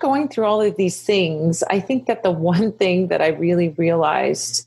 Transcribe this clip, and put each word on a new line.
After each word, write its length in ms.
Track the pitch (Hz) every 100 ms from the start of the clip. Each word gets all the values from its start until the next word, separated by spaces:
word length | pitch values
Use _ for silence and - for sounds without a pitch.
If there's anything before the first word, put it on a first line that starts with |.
going 280 | 294 277 294
through 160 | 233
all 160 | 214 214
of 160 | 208 202
these 240 | 185 -
things, 600 | - 202 170 156 165 165
I 140 | - 196
think 280 | 190 262 254
that 180 | 226
the 80 | 190
one 400 | 165 165 175 220
thing 340 | 220 190 180 180
that 140 | 160
I 60 | 156
really 400 | 151 170 175 170
realized 960 | 151 165 170 151 143 131 151 - -